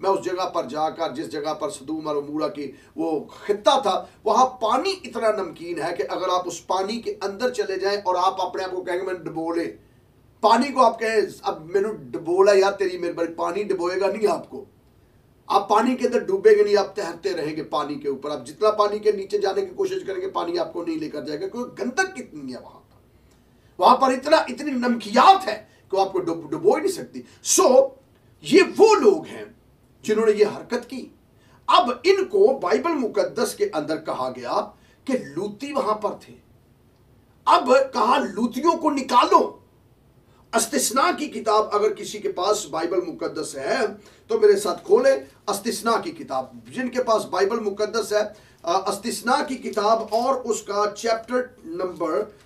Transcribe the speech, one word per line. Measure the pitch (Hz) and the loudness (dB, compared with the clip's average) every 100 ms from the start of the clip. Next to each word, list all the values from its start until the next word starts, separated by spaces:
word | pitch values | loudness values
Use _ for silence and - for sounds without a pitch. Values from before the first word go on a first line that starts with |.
मैं | 185 | -2
उस | 190 | 0
जगह | 175 180 | -2 -4
पर | 185 175 160 | -4 -4 -4
जाकर, | 151 156 156 160 | -2 -4 -2 -6
जिस | 127 156 | -6 -8
जगह | 156 147 | -6 -6
पर | 151 151 | -4 -6
सदूम | - 135 156 156 | -8 -10 -8 -4
और | 147 | -4
अमूरा | 143 151 151 | -4 -4 -4
की | 143 139 - - - | -6 -10 -12 -14 -6
वो | 165 151 123 - - | -4 -4 -6 -8 -4
खित्ता | 208 311 269 | -2 2 2
था, | - 185 - _ 214 | 2 -2 -6 _ 0
वहाँ | 220 254 | 2 2
पानी | - 220 254 370 | 0 -2 0 -2
इतना | 381 - 233 220 | -6 -8 -4 -2
नमकीन | 202 180 151 170 165 | -2 -4 -10 -10 -6
है | 156 | -6
कि | 180 | -4
अगर | - 175 185 | -6 -4 -2
आप | 180 180 | -2 -4
उस | - | -8
पानी | - 190 190 233 | -4 -2 -2 -6
के | 208 | -8
अंदर | 208 196 196 247 | -8 -8 -4 -4
चले | 226 196 185 | -2 -4 -4
जाएं | 190 202 | -2 -2
और | 185 180 | -2 0
आप | 185 185 | 0 0
अपने | 180 - | -4 -4
आप | 185 | -6
को | 185 | -6
कहेंगे, | 170 180 190 | -6 -6 -6
"मैंने | 175 | -8
डुबो | 156 156 165 | -8 -8 -4
ले", | 170 156 - _ _ _ _ _ _ | -4 -4 -8 _ _ _ _ _ _
पानी | 214 233 277 | 4 4 4
को | 254 | 4
आप | 247 - | 4 4
कहें, | 226 220 - - | 0 0 0 -2
"अब | 196 156 156 | -8 -8 -4
मैंने | 196 214 | -2 -2
डुबो | 185 131 151 151 180 | -4 -10 -10 -2 4
ला | 196 | 6
यार, | 196 190 | 6 4
तेरी | 196 185 180 | 2 -4 -4
मेहरबानी", | 170 160 165 | -6 -4 -6
पानी | 165 170 185 | -4 -4 -2
डुबोएगा | 208 190 175 185 196 | -4 -2 -2 0 -2
नहीं | 226 202 | 0 0
आपको, | 160 - 131 - _ _ _ _ _ _ _ - | 0 -6 -16 -18 _ _ _ _ _ _ _ 0
आप | 190 202 | 0 2
पानी | 214 240 | 2 2
के | 254 240 | 0 0
अंदर | 233 | 0
डूबेंगे | 190 196 220 208 | 0 4 6 6
नहीं, | 208 202 | 6 2
आप | 190 - | 0 -4
तैरते | 330 165 196 | -8 -6 -6
रहेंगे | 165 151 156 | -4 -4 -6
पानी | 143 156 143 | -4 -4 -4
के | 143 139 | -6 -6
ऊपर। | 131 147 | -6 -6
आप | 147 | -8
जितना | 123 - 214 | -10 0 2
पानी | 214 208 208 | 4 2 2
के | 208 | 0
नीचे | 202 190 202 | 0 -2 -2
जाने | 190 190 | -2 -2
की | 190 | -4
कोशिश | - 185 190 | -2 -4 -4
करेंगे, | 170 180 190 | -6 -6 -6
पानी | 175 170 175 | -6 -4 -4
आपको | 156 170 | -4 -6
नहीं | 170 156 | -6 -6
लेकर | 151 143 | -6 -8
जाएगा, | 151 151 190 | -8 -8 -8
क्योंकि | 233 247 - | -8 -10 -8
गंधक | 220 254 381 | -6 -4 -4
कितनी | 381 - 151 131 | -6 -16 -14 -14
है | 120 | -14
वहां | - | -16
पर, | - _ _ _ _ _ _ _ _ _ - | -20 _ _ _ _ _ _ _ _ _ 2
वहां | 180 247 | 4 6
पर | 269 | 4
इतना, | 254 285 320 - | 0 2 2 2
इतनी | - 302 | -6 -6
नमकियात | 254 247 233 208 233 - 381 | -2 -2 -2 0 6 8 8
है | - 233 - _ _ | 4 -8 -10 _ _
कि | 190 | 0
आपको | 190 180 | 0 0
डुब-, | 170 165 151 | -4 -6 -6
डुबो | 156 165 | -2 2
ही | 294 | 2
नहीं | 392 | 2
सकती। | - 240 247 - - | -4 -8 -14 -16 -10
So, | - - 349 247 554 - _ _ _ _ | 0 4 6 6 6 2 _ _ _ _
ये | - 339 | 4 6
वो | 370 - 440 | 6 6 8
लोग | 415 247 - - | 8 6 4 0
हैं | 113 104 - _ _ _ _ | -14 -16 -20 _ _ _ _
जिन्होंने | - 214 220 | -2 2 4
ये | 202 | 4
हरकत | 202 - - 247 | 2 0 -6 -8
की। | - 262 - _ _ _ _ _ - | -8 -14 -14 _ _ _ _ _ 2
अब | 359 240 247 349 | 4 4 2 2
इनको | 392 - 202 208 - | 2 2 4 4 4
बाइबल | - 233 311 | 0 0 0
मुकद्दस | 311 233 - 180 - 247 | -2 -2 -2 -2 0 -4
के | - | -2
अंदर | 202 160 143 156 | -4 -4 -4 -6
कहा | - 139 131 | -6 -6 -6
गया | 127 123 175 208 - _ _ - | -8 -6 -4 -4 -8 _ _ -4
कि | |
लूती | 247 135 139 202 208 285 | -4 -4 -8 -8 -8 -8
वहां | 294 202 | -4 -2
पर | 208 - - - | -2 -4 -6 -16
थे। | 120 _ _ _ _ _ _ _ _ _ _ - | -20 _ _ _ _ _ _ _ _ _ _ 2
अब | 320 262 262 269 | 4 6 4 2
कहा, | 247 233 233 | 0 2 2
"लूतियों | - - 240 254 339 | 0 -4 -4 0 0
को | 330 302 | 2 0
निकालो।" | 277 - 247 - 359 - - _ _ _ _ _ _ _ _ _ | -2 0 4 6 4 2 -6 _ _ _ _ _ _ _ _ _
अस्तिस्ना | 233 - 269 - 233 330 | -4 -2 -2 -2 0 0
की | 320 302 | 0 -6
किताब, | 220 - - - | -6 0 0 2
अगर | 208 214 | 0 0
किसी | - - 208 | -2 -10 -8
के | 196 | -6
पास | - 185 208 - | -2 0 -2 -2
बाइबल | 160 165 185 | -6 -4 -2
मुकद्दस | 170 131 160 156 147 139 | -4 -4 -8 -6 -10 -8
है | 139 240 214 202 - - - | -4 -2 -2 -6 -18 -16 -4
तो | 220 | 4
मेरे | 208 196 | 6 6
साथ | - 170 | 2 -4
खोले | - 214 269 262 - _ - | 2 4 6 2 0 _ -6
अस्तिस्ना | 196 233 - 226 214 | -4 -4 -4 0 -2
की | 180 | -2
किताब। | 151 147 135 123 120 113 | -12 -8 -6 -6 -12 -14
जिनके | 165 247 247 | -8 -6 -2
पास | 240 214 147 | 0 0 0
बाइबल | 180 196 233 | -2 0 0
मुकद्दस | 208 196 214 226 - | -4 -4 -2 -2 -2
है, | 208 208 - - _ | -2 -2 -8 -20 _
अ, | 165 185 190 | -2 -2 -2
अस्तिस्ना | - 240 - 233 277 | -6 -6 -6 0 0
की | - 262 | -2 -6
किताब | 220 208 202 226 - | -8 -2 2 2 0
और | 220 254 262 | -2 0 -2
उसका | 226 214 - 202 208 | -2 -6 -4 -2 -2
चैप्टर | 202 226 226 226 254 247 - 160 | -2 -4 -4 -2 -4 -4 -10 -12
नंबर | 170 185 170 170 175 214 - | -6 -6 -4 -4 -2 -4 -10